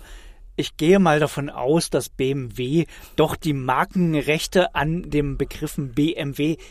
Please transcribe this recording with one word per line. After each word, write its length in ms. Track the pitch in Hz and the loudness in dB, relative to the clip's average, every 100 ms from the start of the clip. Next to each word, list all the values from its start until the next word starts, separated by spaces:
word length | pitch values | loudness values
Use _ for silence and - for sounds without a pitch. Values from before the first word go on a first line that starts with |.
| - - - - - - | -2 -18 -20 -20 -16 -8
ich 200 | 143 - | -8 -2
gehe 220 | 156 196 | 4 6
mal 200 | 180 151 | 6 4
davon 300 | 147 - 143 | 2 -2 -6
aus, 400 | - 127 165 - | -4 2 2 2
dass 200 | 151 120 | -2 -4
B 220 | - 131 | -2 -2
M 260 | 139 123 110 | -2 -6 -6
W 280 | 127 160 160 - - - | 0 0 0 -6 -10 0
doch 200 | 156 - | 0 0
die 180 | 160 | -4
Markenrechte 1200 | 139 127 127 175 190 175 156 127 156 - 190 180 - | -2 0 0 0 2 2 2 0 0 2 2 2 0
an 340 | 143 170 160 | -2 -2 -2
dem 280 | 147 143 135 | -2 -2 -2
Begriffen 560 | 139 - 151 - 135 | -6 -6 -8 -6 -4
B 200 | 120 151 | 0 0
M 240 | - 147 135 | 0 -6 -2
W 200 | 151 156 - | -2 -2 -8